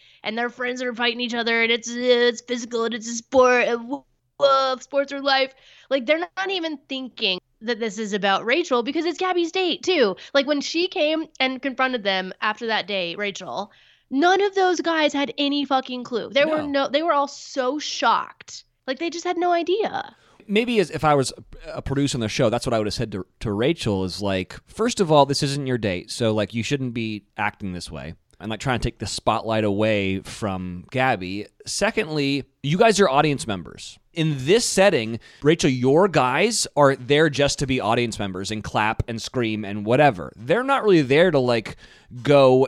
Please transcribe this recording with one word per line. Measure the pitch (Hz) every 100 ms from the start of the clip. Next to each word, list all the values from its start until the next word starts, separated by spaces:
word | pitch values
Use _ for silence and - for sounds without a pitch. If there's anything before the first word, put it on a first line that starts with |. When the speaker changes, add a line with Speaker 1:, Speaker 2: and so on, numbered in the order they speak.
| _ _
Speaker 1:
and | - 226
their | 240
friends | - 247 254
are | 247
fighting | 233 240 233
each | 247
other, | 240 233 226
and | 226
it's, | 226 233
it's | 240 247 240 240 240
physical, | - 247 233 233
and | 226
it's | 233 226
a |
sport, | 233 - 262 254 247 214
and | 233 233
woo-, | 277 - _ _ -
woof, | 277 269 262 262
sports | - 277 277
are | 277
life. | 269 269 262 - _ - _
Like, | 269 233
they're | 320 349 -
not | 381
even | 370 320 285 _
thinking | 269 254 - 208 180 - _
that | 220 220
this | 226 196
is | 214
about | 202 196 196
Rachel | 208 311 339 247
because | 233 311
it's | 330 294
Gabby's | 370 359 330
date | 381 359 -
too. | - 349 208 180 -
Like, | 277 269
when | 285
she | - 330 370
came | 370 302 320 320 -
and | 262 262
confronted | 277 254 262 247
them | 196 190 185 -
after | 214 214 233
that | 208 180
day, | 196 170 170
Rachel, | 202 - 170 127 202 _ _ _ _
none | 262 349 381
of | 403
those | 392 370 330
guys | 339 320 294
had | 285 277 -
any | 285 285
fucking | 277 269 262 247
clue. | 240 226 -
They | 262
were | 311 311
Speaker 2:
No. | 294 277
Speaker 1:
no, | 277
they | 285
were | 339
all | 285 277
so | - - 277 254 294
shocked. | - - 247 196 - - - - - _ -
Like, | 262
they | 339
just | 339
had | 359 349
no | 359
idea. | 339 339 415 285 - - - _ - -
Speaker 2:
Maybe | 202 247 226
as, | 170
if | 156
I | 156
was | 147 127 - - - 160
a | 156
producer | - 139 143 131
on |
the | 107
show, | - 123
that's | 120
what | 131
I | 113
would | 107
have |
said | - 110
to, | 101 - _
to | 117
Rachel | 101 135 170 117 95
is | 92 87
like, | 98 95 90 - -
"First | - 240 -
of | 165
all, | 151 139
this | 135
isn't | 139 143 131
your | 123
date, | 104 90 -
so, | - 113
like, | 107 98
you | 113
shouldn't | 110 143 127
be | 117 110 104 - -
acting | 104 - 98
this | 90 -
way | 76 71 - _ _
and, | 104
like, | 107
trying | 139 120
to |
take | 123 -
the | 104
spotlight | - 117 110 110 110
away | 104 101 110 104 95 95
from | - - 104 92 90 90 -
Gabby. | 127 131 104 90 101 - _ -
Secondly, | - 202 220 156 156 139 139 - _
you | 139 185
guys | 226 185
are | 180
audience | 139 156 135 113
members. | 95 76 - - - _
In | 165 160 139 131
this | 226
setting, | - 196 196 147 110 113 - -
Rachel, | 143 170 151
your | 127 127 151 202
guys | 156 127 143 220 214 - 147
are | 139 135
there | 123 147 165
just | 139 139 -
to | 131
be | 127
audience | 101 120 120 104
members | 101 92 98
and | 110
clap | - 120 107 113 -
and | 113
scream | - 131 117 107
and | 101 104
whatever. | 104 131 147 87 67
They're | - 120 214
not | 269 269
really | 208 170
there | 127 143 185
to, | 143
like, | 123 117 - - - - _ 123
go | 117 143 131 131